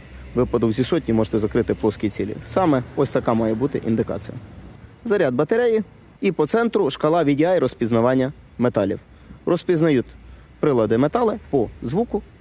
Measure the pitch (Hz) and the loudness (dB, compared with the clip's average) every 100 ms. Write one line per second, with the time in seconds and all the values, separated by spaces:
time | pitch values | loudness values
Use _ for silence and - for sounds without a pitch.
0 | - - - 117 123 123 113 110 127 170 | -14 -20 -6 -2 0 0 0 0 0 0
1 | - 113 107 110 104 123 107 104 107 - | 0 0 0 0 0 0 -2 0 -2 -2
2 | 107 - 98 - - 190 180 135 120 - | -4 -4 -6 -8 -4 0 2 0 -2 -4
3 | 139 135 120 113 113 110 139 123 - 113 | -2 0 0 0 0 0 -2 -2 -2 -2
4 | 110 - - 123 - - - - - - | -2 -6 -10 -14 -16 -20 -20 -20 -20 -14
5 | 233 202 143 123 156 226 240 220 - - | -2 0 2 2 2 2 2 2 -2 -12
6 | - - 196 165 151 226 233 214 165 - | -20 -4 -2 0 0 2 2 2 0 0
7 | 151 170 143 139 165 185 127 - 113 117 | 2 2 2 2 2 2 0 -2 0 2
8 | 120 131 131 - - - 120 113 98 95 | 4 2 0 -6 -18 -2 0 2 -2 -4
9 | - - - - - 170 - 170 165 135 | -10 -20 -20 -8 -2 -2 0 2 2 2
10 | - - - - - - 156 127 107 113 | -2 -12 -20 -20 -20 -2 0 2 2 2
11 | 139 240 233 208 - 139 104 - 120 170 | 2 2 0 -2 -2 -2 -2 -6 -6 -4
12 | 233 202 - - | -2 -6 -8 -8